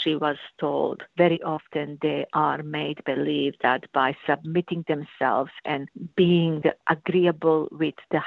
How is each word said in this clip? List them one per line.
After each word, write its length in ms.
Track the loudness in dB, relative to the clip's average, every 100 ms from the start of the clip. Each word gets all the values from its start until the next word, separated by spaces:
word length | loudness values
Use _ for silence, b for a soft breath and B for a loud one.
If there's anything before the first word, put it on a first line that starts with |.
she 160 | -2 0
was 220 | -2 -4 -10 -6
told. 340 | -2 0 -2 -4 -4 2
Very 160 | 2 2 -2 -6
often 420 | -6 -8 -6 -4 -2
they 140 | -2 -2 0 2
are 160 | 0
made 360 | -4 -6 -6 -6 -4
believe 420 | -2 0 0 -2 0 0
that 160 | 0 -2 0
by 100 | 0 0 -4
submitting 540 | -4 -2 -4 -2 -4 -4
themselves 600 | -4 -6 -4 0 0 -2 -8 -6
and 100 | -6 -6 -12 -4 2
being 460 | 4 6 4 2 0 0 -2 -2
agreeable 680 | 0 2 2 2 2 2 0 -2
with 160 | -4 -4 -4
the 80 | -4